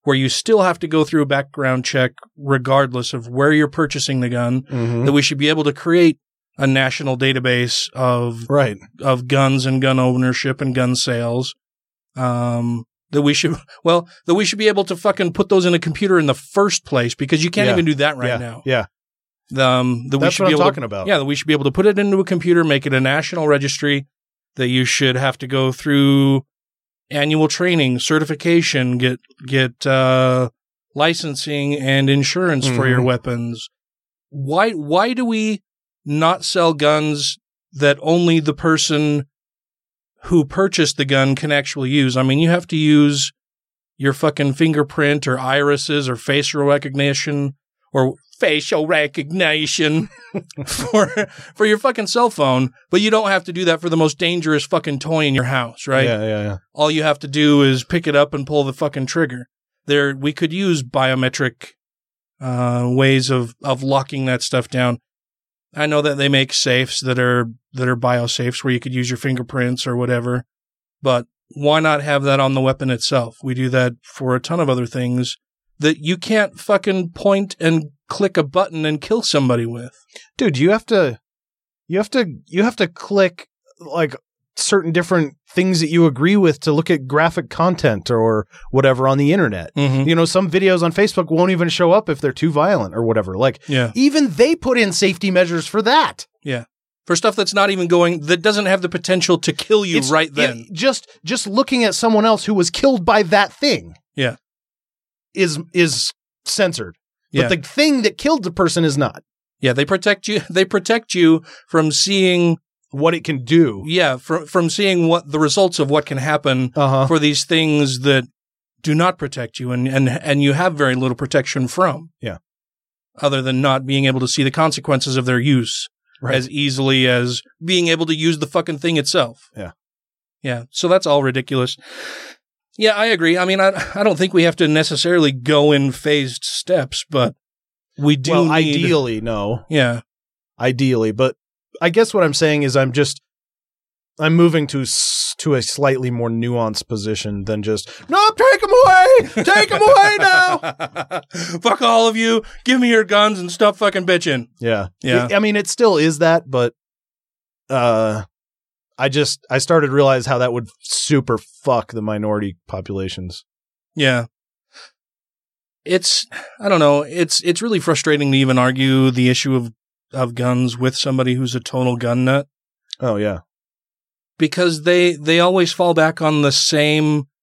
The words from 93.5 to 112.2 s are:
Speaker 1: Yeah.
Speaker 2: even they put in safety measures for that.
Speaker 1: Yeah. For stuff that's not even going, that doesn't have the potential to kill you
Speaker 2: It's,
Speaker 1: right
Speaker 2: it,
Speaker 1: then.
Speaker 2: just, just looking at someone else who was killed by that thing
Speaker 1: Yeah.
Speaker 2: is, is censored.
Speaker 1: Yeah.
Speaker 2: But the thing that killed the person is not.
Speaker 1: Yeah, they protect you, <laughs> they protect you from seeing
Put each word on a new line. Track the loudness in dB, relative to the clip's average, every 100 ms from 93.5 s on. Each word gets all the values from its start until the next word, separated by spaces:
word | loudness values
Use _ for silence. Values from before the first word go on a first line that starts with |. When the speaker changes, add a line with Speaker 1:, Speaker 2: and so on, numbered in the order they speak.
| -2 -4
Speaker 1:
Yeah. | -2 -2
Speaker 2:
even | 2 2 2 0
they | 2 2
put | 2 0 0
in | 0
safety | 0 0 0 0
measures | 2 2 0 -4
for | -2
that. | 2 2 0 -4 -20 _
Speaker 1:
Yeah. | -8 -6 -8 _ _ _ -4
For | 0
stuff | 0
that's | -2 -2
not | 0 0
even | 0 2
going, | 2 2 0 0
that | 0
doesn't | 0 0 0
have | 0
the | -2
potential | -6 -2 -2 2 0
to | 0
kill | -4 0 0 2
you | -2
Speaker 2:
It's, | 2
Speaker 1:
right | 0 0
Speaker 2:
it, |
Speaker 1:
then. | 0 -2 -2 -12
Speaker 2:
just, | -4 -2 -2 -8 -18
just | -8 -6 -4
looking | -2 0 0
at | 0
someone | 0 0 2 2
else | 0
who | 0
was | -2 -2
killed | 0 0 0 2
by | 2
that | 2 2 0
thing | -2 -2 -2 -4 -20 _
Speaker 1:
Yeah. | -4 -4 -4 _ _ _ _ _ _ _ _ _
Speaker 2:
is, | -2 -2 -2 -6
is | 0 0 0 -6 -8 _ _
censored. | -8 -2 -2 -2 -10 -14 _ _ _
Speaker 1:
Yeah. | -2 0
Speaker 2:
But | -2
the | -4
thing | 0 2 2
that | -2 -4
killed | -2 -2
the | -2
person | -2 -2 0
is | 0 0
not. | -2 -4 _ _ _ -6
Speaker 1:
Yeah, | -2
they | 0
protect | 0 0 0 -2 -2
you, | -4 -2
<laughs> |
they | 0
protect | 0 0 0 -2 -2
you | 2 4 4 0 -20 _
from | 0 0
seeing | 0 0 2